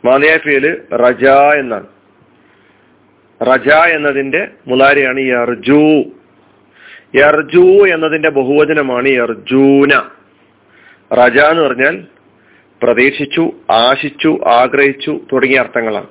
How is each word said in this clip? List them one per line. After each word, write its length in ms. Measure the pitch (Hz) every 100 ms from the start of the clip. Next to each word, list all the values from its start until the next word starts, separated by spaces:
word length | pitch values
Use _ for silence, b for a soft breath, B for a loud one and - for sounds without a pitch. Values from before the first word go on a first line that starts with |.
മാദിയായ 340 | 120 135 151 160
ഫിഅല് 340 | 151 139 147 - -
റജ 320 | 120 123 123 135 135 143 147
എന്നാണ്. 320 | 131 104 - _ _ _ _ _ b b b b b b _ _ _ _
റജ 300 | 120 131 117 156 170
എന്നതിന്റെ 540 | 156 147 139 135 156 - _ -
മുളാരിയാണ് 540 | 127 135 143 131 131
യർജു. 680 | 131 123 120 120 - 147 151 151 - - _ _ _ _ _ B B B B 135
യർജു 500 | 147 151 139 165 185 196 196
എന്നതിന്റെ 420 | 165 160 156 156
ബഹുവചനമാണ് 760 | 139 131 147 147 156 135 123 135
യർജൂന. 840 | 127 117 107 - 131 139 139 139 135 - - _ _ _ _ _ b b b _
റജ 280 | 110 123 120
എന്ന് 240 | 151 165
പറഞ്ഞാൽ 320 | 147 123 139 185 175 _ _ _ b b b _
പ്രതീക്ഷിച്ചു, 640 | 120 120 135 139 139 - 165 - -
ആശിച്ചു, 600 | 110 123 135 147 - 160 - -
ആഗ്രഹിച്ചു 680 | 117 127 139 143 135 - 139 -
തുടങ്ങിയ 260 | 131 131 135
അർത്ഥങ്ങളാണ്. 520 | 123 123 113 104 -